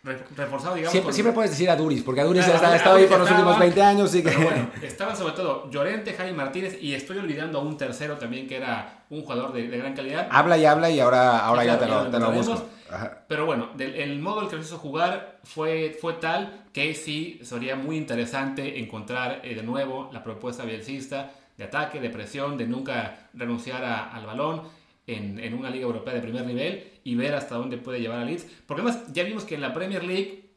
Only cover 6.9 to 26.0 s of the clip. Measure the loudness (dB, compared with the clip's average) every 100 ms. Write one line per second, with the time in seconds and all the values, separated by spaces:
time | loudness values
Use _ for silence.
6.9 | -6 -6 -6 -6 -6 -4 -4 -4 -6 -6
7.9 | -6 -8 -8 -8 -8 -8 -8 -6 -6 -8
8.9 | -18 _ -14 -6 -6 -4 -6 -6 -6 -6
9.9 | -8 -6 -6 4 4 6 6 6 6 4
10.9 | 4 4 6 6 4 4 4 4 4 4
11.9 | 2 2 2 2 2 0 -2 -6 -16 -12
12.9 | -8 -8 -12 _ -2 0 -2 -4 -8 -8
13.9 | -6 -6 -4 -4 -4 -4 -8 -10 -12 -8
14.9 | -2 -2 -2 -10 -20 -16 -6 -2 -2 -4
15.9 | -4 -8 -4 -2 -2 -4 -12 -12 -6 -4
16.9 | -4 -6 -6 -6 -10 -12 -8 -6 -6 -4
17.9 | -6 -4 -4 -4 -4 -4 -6 -8 -8 -10
18.9 | -12 -8 -6 -4 -6 -10 -10 -6 -4 -4
19.9 | -6 -10 -14 -12 -10 -10 -8 -8 -10 -10
20.9 | -12 -8 -10 -10 -18 _ -18 -8 -6 -6
21.9 | -6 -8 -8 -12 -8 -6 -4 -4 -6 -4
22.9 | -6 -6 -12 _ -10 -6 -6 -8 -8 -6
23.9 | -6 -8 -12 -12 -4 -4 -4 -10 _ _
24.9 | _ -12 -8 -8 -8 -8 -8 -8 -6 -6
25.9 | -6